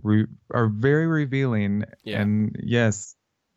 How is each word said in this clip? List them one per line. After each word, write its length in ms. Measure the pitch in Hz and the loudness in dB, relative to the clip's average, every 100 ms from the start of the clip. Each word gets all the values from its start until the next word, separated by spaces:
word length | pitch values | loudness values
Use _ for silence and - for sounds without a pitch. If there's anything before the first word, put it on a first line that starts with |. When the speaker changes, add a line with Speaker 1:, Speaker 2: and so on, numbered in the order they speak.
Speaker 1:
re-, 240 | 107 107 110 - - | 2 2 2 -4 -6
are 160 | 120 113 | -2 0
very 380 | 104 135 147 165 | 2 2 2 2
revealing, 760 | 160 143 135 131 110 101 101 - - 107 | 0 -2 -2 0 0 0 -2 -4 -10 -8
Speaker 2:
Yeah. 160 | 104 | -2
Speaker 1:
and 340 | 104 107 107 - | 0 0 -2 -4
yes, 520 | - 120 113 104 - - _ _ _ | -2 2 2 0 -6 -20 _ _ _